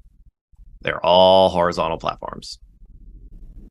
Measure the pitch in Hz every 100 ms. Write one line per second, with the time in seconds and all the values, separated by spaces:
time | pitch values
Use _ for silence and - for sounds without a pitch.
0 | - _ - _ _ - - - - 73
1 | 82 90 92 95 92 87 87 85 80 80
2 | - - - - - - - _ - -
3 | - - - - - - -